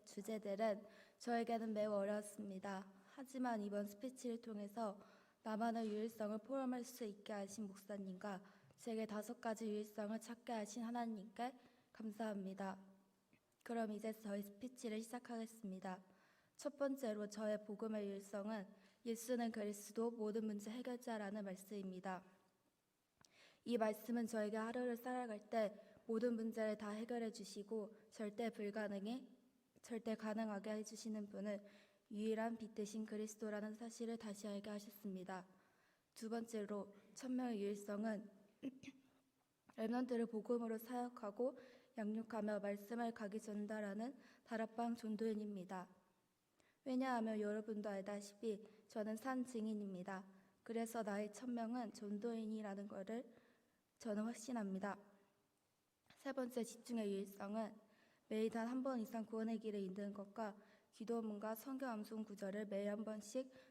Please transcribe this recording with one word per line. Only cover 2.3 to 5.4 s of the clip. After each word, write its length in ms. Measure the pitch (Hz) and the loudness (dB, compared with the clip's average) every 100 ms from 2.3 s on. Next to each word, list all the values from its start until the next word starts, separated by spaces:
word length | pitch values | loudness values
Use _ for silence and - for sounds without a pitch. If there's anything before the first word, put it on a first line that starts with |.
| - 208 190 202 190 196 - - - | -6 -6 -4 -2 -4 -6 -12 -16 -12
하지만 460 | 262 262 254 220 | -6 0 2 2
이번 240 | 202 208 202 | 2 2 0
스피치를 540 | 202 262 254 247 226 | -2 -6 -4 -2 -2
통해서 560 | 233 208 202 202 220 196 - - - _ | -4 -6 -4 -2 -2 -2 -10 -20 -20 _